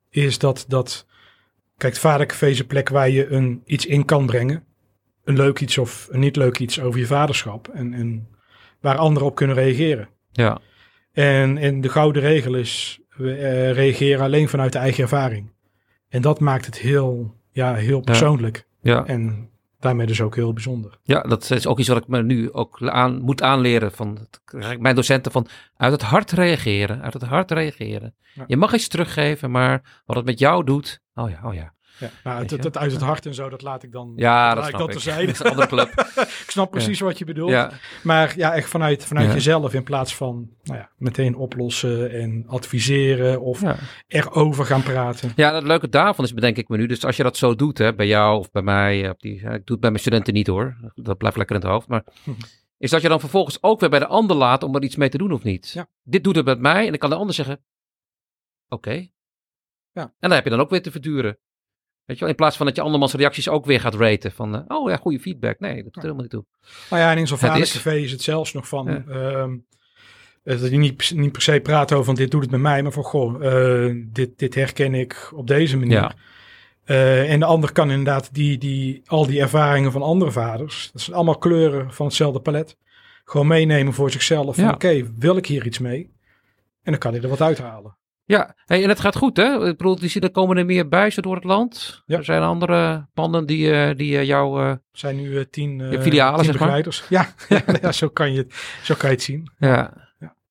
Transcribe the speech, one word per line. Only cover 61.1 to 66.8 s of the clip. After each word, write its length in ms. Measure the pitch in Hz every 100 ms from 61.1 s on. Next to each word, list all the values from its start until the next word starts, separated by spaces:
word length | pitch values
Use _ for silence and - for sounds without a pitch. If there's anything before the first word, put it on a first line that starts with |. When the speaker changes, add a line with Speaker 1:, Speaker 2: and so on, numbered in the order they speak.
| 143 110 104 _ _ _ _ _ _
Speaker 2:
Weet 120 | - 127
je 60 |
wel, 60 | 160
in 80 | -
plaats 160 | 151 -
van 100 | 143
dat 100 | 165
je 60 |
andermans 320 | 151 147 135
reacties 340 | 139 143 143 139
ook 160 | 151 139
weer 140 | 123
gaat 140 | 120
raten 380 | 104 113 104 101
van, 220 | - 107
eh, 80 | 107 170
"Oh 220 | 302 247
ja, 60 | 180
goede 240 | 185 139
feedback." 400 | 185 139 113 -
Nee, 140 | 190
dat 100 | 127
doet 100 | 107
Speaker 1:
Ja. 60 | 170
Speaker 2:
er 60 | 156
helemaal 160 | 139
niet 80 | 120
toe. 140 | 110 - _ _ -